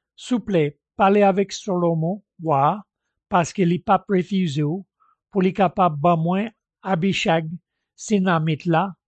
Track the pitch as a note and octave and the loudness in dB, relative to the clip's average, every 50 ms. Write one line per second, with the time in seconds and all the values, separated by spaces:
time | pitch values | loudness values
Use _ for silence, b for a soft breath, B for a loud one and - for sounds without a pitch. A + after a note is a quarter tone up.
0 | _ _ _ - - - B3+ A#3 - - G3 E3+ D3+ C#3+ D3 _ _ _ _ - | _ _ _ -16 -8 -4 -4 -4 -2 -2 0 0 0 -2 -4 _ _ _ _ 0
1 | G#3 G3 G3+ G#3 G3+ G3 F#3+ F#3+ G3+ G3 - - - - F#3 F3+ F3 E3+ E3 E3 | 2 4 4 4 4 4 4 2 -2 -4 -6 -10 -8 -4 -2 0 0 0 0 0
2 | D#3+ E3 G3 G#3 - _ _ - E3+ D#3+ D3+ C3+ C#3 D3+ F3+ G#3+ G3 _ _ _ | -2 -4 -6 -8 -12 _ _ -10 -4 -2 0 2 2 2 0 -2 -6 _ _ _
3 | _ _ _ _ _ - - F#3 E3 - - - F#3+ E3+ E3+ F3+ - - G3+ F#3+ | _ _ _ _ _ -2 0 0 0 0 0 0 0 0 0 0 0 0 0 0
4 | - - G3+ F3+ F3 - G#3 F#3+ F#3 E3 C3 D3+ D3+ D3 D#3+ G3 F#3+ _ _ _ | 0 0 -2 -2 -2 0 -2 -2 -2 -2 -2 -2 -2 -2 -4 -6 -10 _ _ _
5 | _ _ _ _ _ _ - G#3 F#3 F#3+ F3+ - G3 F3 - - F#3 F3 D3+ D3 | _ _ _ _ _ _ -2 0 0 0 2 2 0 0 2 2 0 0 0 0
6 | C#3+ F3 F3 D#3+ D#3+ E3+ F3+ F#3+ G#3 A3+ - _ _ _ _ _ - G3 F#3+ E3+ | 0 2 2 2 0 -2 -2 -2 -4 -6 -10 _ _ _ _ _ -6 -4 -2 -2
7 | D#3+ G3 F3 - - G#3 E3 E3 D#3+ D#3+ E3+ F3 _ _ _ _ _ _ _ - | 0 -2 -2 -2 0 0 0 0 -2 -4 -10 -14 _ _ _ _ _ _ _ -14
8 | - - A3+ G3+ F#3 F#3+ F3 D#3+ D#3 E3 D#3 D3 - F3+ E3 D#3+ F3+ G3 F3 _ | -4 0 0 2 2 2 0 0 0 0 -2 -2 -2 0 0 0 0 -2 -6 _
9 | _ | _